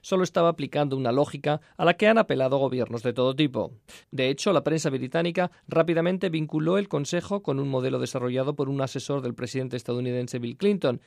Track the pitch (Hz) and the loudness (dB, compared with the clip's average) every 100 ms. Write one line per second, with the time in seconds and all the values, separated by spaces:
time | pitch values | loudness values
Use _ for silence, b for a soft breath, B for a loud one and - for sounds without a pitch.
0 | - 190 175 185 170 165 139 147 147 135 | -2 0 2 2 2 2 -2 0 0 0
1 | 127 131 143 143 147 151 b b 170 175 | 2 2 2 0 -2 -2 b b 2 4
2 | 208 226 - 135 131 139 135 127 117 117 | 4 4 4 2 2 2 0 0 -2 -2
3 | 123 120 127 135 147 120 90 113 - B | -2 0 0 2 0 0 -4 -8 -20 B
4 | B 135 131 143 208 160 147 156 151 131 | B -2 -2 0 2 2 2 0 0 -2
5 | 127 165 175 170 180 b - 170 165 165 | -2 -2 0 0 -2 b -2 2 2 2
6 | 170 185 190 160 156 156 156 196 196 147 | 2 0 -2 -2 -2 -2 2 0 0 -4
7 | 143 175 - 202 202 139 139 131 131 127 | -2 -4 -2 -4 -2 -2 0 0 0 -2
8 | 127 131 123 127 135 147 135 139 131 135 | -2 -4 -2 0 -2 -2 -2 -2 -4 -4
9 | - 139 127 120 123 131 127 127 - 120 | -4 -4 -4 -6 -6 -6 -4 -6 -4 -4
10 | 123 123 123 127 120 123 202 196 139 120 | -2 -4 -4 -6 -6 0 0 2 0 -2